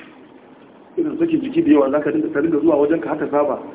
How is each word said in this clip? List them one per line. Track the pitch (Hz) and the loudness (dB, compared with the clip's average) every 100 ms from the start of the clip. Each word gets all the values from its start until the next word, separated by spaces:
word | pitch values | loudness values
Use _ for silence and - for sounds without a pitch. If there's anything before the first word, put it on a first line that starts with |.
| - - - - - - - - - - | -20 -20 -20 -20 -20 -20 -20 -20 -12 -6
Irin | 220 - | -6 -2
sakin | 170 156 | -2 0
jiki | - 165 | -2 0
da | 156 | 4
yawa | 147 135 | 4 4
za | 147 | 0
ka | 147 | -2
dinga, | 151 - | -2 -2
ta | 143 | -2
dinga | 165 147 | 0 0
zuwa | 165 143 | 2 2
wajen | 147 160 | 2 0
ka | - | -2
haka | 151 143 | -6 -2
saba. | 143 143 113 - | -2 -2 -4 -8